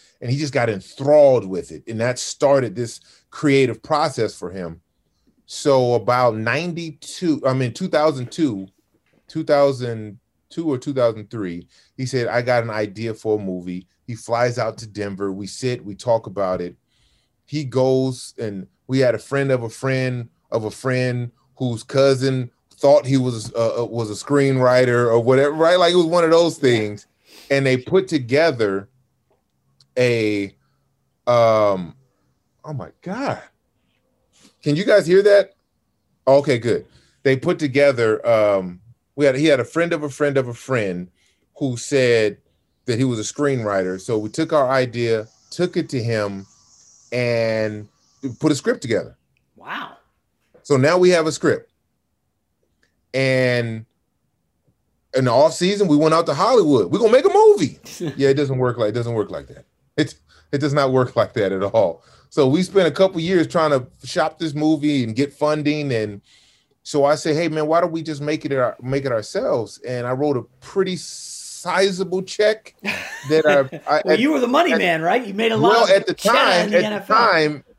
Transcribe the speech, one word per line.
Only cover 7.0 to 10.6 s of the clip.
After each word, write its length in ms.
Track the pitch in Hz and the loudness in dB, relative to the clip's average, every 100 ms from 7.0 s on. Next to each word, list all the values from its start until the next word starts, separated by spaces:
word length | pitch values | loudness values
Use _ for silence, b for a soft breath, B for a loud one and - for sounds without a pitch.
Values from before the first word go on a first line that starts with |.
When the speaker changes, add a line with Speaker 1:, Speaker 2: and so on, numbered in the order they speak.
| - - 180 139 135 | -18 -6 -2 0 0
Speaker 1:
I 80 | |
mean, 200 | 131 123 | 0 -4
two 140 | - 185 | -4 -4
thousand 440 | 151 156 135 123 | 0 0 -2 -8
two, 360 | - 151 101 95 _ _ _ _ _ _ | -4 -2 -4 -12 _ _ _ _ _ _
two 160 | 160 | -10
thousand 760 | 160 143 143 127 123 113 107 101 _ _ _ | 0 4 4 0 -6 -8 -12 -18 _ _ _
two 220 | - | -6